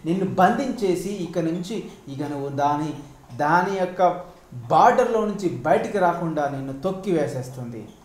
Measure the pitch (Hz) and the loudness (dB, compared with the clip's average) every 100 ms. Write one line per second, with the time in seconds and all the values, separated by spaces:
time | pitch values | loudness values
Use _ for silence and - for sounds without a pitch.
0 | 156 185 190 - 190 233 277 226 196 175 | -2 0 0 4 4 4 -2 -2 0 0
1 | 202 208 170 180 160 175 180 220 - - | -2 -6 -4 -2 -2 -2 -4 -6 -8 -14
2 | - 135 147 147 139 139 143 147 156 135 | -14 -8 -6 -6 -6 0 0 0 -2 -8
3 | - - - 120 147 170 190 196 180 185 | -14 -20 -18 -4 2 2 2 0 -2 2
4 | 180 - - - - 123 - 156 214 247 | 2 2 -6 -18 -18 -16 2 6 8 6
5 | 233 226 208 196 185 127 156 196 - 208 | 4 2 0 -2 -2 -2 2 2 2 2
6 | 180 170 170 151 143 135 135 135 185 190 | 2 2 -2 -2 -2 -4 -8 -6 -4 -4
7 | 202 170 135 127 123 131 120 117 104 - | -2 0 0 -4 -8 -10 -10 -12 -14 -20